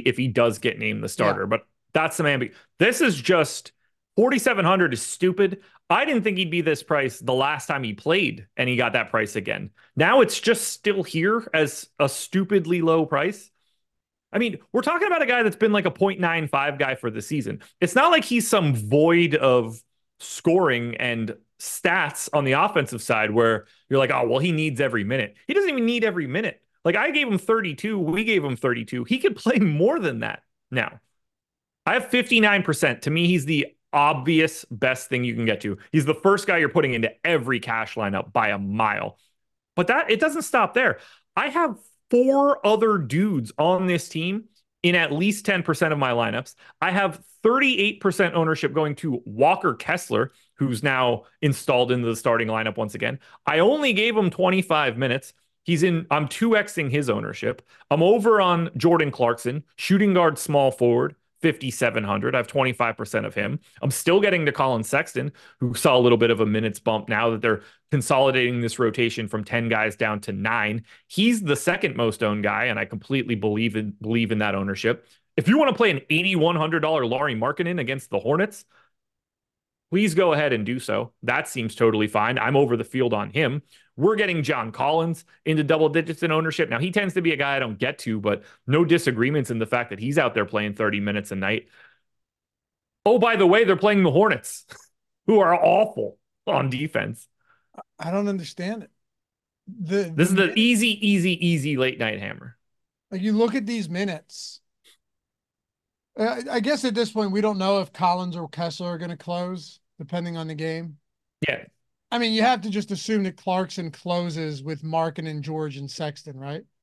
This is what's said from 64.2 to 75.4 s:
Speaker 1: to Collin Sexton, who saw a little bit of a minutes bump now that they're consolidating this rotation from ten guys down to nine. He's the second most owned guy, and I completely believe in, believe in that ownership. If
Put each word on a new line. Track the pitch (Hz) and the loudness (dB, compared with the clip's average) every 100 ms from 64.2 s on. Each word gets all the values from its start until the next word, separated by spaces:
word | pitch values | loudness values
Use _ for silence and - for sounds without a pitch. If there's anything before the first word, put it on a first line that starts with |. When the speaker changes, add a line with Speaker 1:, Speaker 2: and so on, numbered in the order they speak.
| 202 180 147 | 4 2 0
Speaker 1:
to | |
Collin | 131 135 117 | 0 0 0
Sexton, | 110 139 170 127 143 - - - | 0 -2 -2 -6 -6 -10 -16 -6
who | 123 117 | -4 2
saw | 156 127 | 4 6
a | |
little | 123 117 | 6 6
bit | 113 | 4
of | 107 | 2
a | 107 | 0
minutes | 107 110 - | 0 -2 -4
bump | - 110 107 | -2 -2 -2
now | 107 117 | -2 0
that | 110 | 0
they're | 117 104 - _ - | 0 -2 -4 _ -4
consolidating | 143 - 135 135 131 123 120 | -2 2 2 4 2 0 0
this | 117 - | -4 -2
rotation | 117 107 117 117 107 | -2 0 -2 -2 -6
from | 110 | -6
ten | 101 120 117 | -4 -4 -2
guys | 110 110 104 | 0 -2 -2
down | 110 107 | -4 -4
to | 110 | -6
nine. | 98 104 117 107 110 - - _ | -6 -2 -2 -2 -4 -10 -20 _
He's | - 226 226 | 0 2 2
the | 170 139 | 0 0
second | - 180 165 120 | 0 0 -2 0
most | 117 104 | -2 0
owned | 107 104 | -2 0
guy, | 104 104 123 | -2 -2 -2
and | 107 | -4
I | 104 | -6
completely | 110 - 135 117 110 | -10 -4 -4 -2 -2
believe | 107 104 117 110 | -2 0 -2 -2
in, | 107 - | -6 -8
believe | 107 117 110 | -2 0 0
in | 107 | 0
that | 104 98 | 0 -2
ownership. | 98 95 113 - _ _ _ | -4 -2 -2 -2 _ _ _
If | - | -2